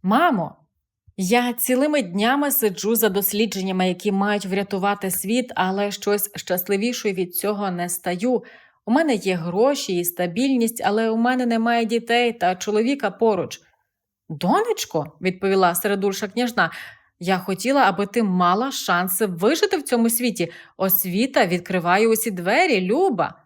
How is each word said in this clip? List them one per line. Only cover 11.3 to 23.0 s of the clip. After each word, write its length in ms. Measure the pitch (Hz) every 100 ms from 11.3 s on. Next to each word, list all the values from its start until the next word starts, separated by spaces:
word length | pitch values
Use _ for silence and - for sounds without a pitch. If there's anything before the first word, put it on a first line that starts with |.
| 254 247
немає 380 | 226 226 233
дітей 480 | 226 233 233 240 240
та 220 | 233 175
чоловіка 560 | 185 - 214 233 277 208
поруч». 500 | 185 226 190 156 - _ _ _ _ _ _ _
«Донечко, — 840 | 147 175 269 480 427 - - 143 _
відповіла 540 | 185 185 196 196 180
середульша 540 | 180 208 202 202 196 208
княжна, — 420 | 233 240 226 165 - - - _ _
я 140 | 175 185
хотіла, 420 | 185 185 240 277
аби 260 | 208 190 202
ти 160 | 240
мала 500 | 214 180 180 190 262
шанси 540 | 269 - 175 185 - 214
вижити 500 | 170 202 311 415 359
в 60 |
цьому 280 | 277 240 226
світі. 420 | 226 247 196 165 - - -
Освіта 680 | 190 185 185 180 269 294 196
відкриває 640 | 175 180 180 175 190 226
усі 220 | 220 240
двері, 500 | 180 175 254 370 214
Люба». 540 | 185 254